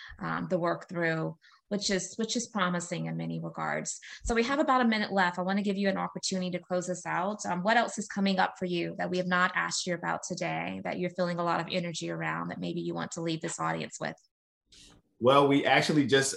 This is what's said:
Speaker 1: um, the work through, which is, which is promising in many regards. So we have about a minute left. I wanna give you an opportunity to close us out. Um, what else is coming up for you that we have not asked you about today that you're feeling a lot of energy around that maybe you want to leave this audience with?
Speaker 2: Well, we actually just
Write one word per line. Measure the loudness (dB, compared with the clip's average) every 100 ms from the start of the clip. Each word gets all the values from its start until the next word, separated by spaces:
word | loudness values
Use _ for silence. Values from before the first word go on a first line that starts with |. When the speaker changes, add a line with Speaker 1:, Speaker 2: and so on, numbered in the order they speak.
| -16 -8
Speaker 1:
um, | -4 -4 0
the | 0
work | 0 -2 -4
through, | -2 0 0 -2 -6 -16 -20 _
which | -4 0
is, | 0 -2 -4
which | -4 -2
is | -4
promising | 0 0 0 -2 -4 -4
in | -4
many | -6 -6
regards. | -8 -6 -4 -2 -4 -10 -14 -8
So | -2
we | 0
have | 2 2
about | 4 4
a |
minute | 4 4 2
left. | 2 2 2
I |
wanna | 0 0
give | 0 2
you | 2
an | 2
opportunity | -2 -4 -4 -2 -2
to | -4
close | -2 -2 -2
us | -4 -4
out. | -2 -2 -4 -4
Um, | -2
what | 2 4
else | 2 -2
is | -6
coming | 0 2 4
up | 2 0
for | -2
you | -2 -2 -4
that | -2
we | 0
have | 2
not | 4 4
asked | 2 -2 -2 -2
you |
about | -2 -2 -4
today | -4 -4 -2 -2 -4 -4
that | -6 -4
you're | -4
feeling | -2 -2 0
a |
lot | 0 0
of | -2
energy | -2 -4 -4 -6
around | -4 -4 -4 -6
that | -6
maybe | -4 -4
you | -4
want | -4 -6
to | -6
leave | -4 -4
this | -6 -4
audience | -4 -4 -6 -8
with? | -8 -10 _ _ _ _ _ -20 -20 -20 _ _
Speaker 2:
Well, | 6 8 8
we | 6
actually | 6 4 6 4 6
just | 4 4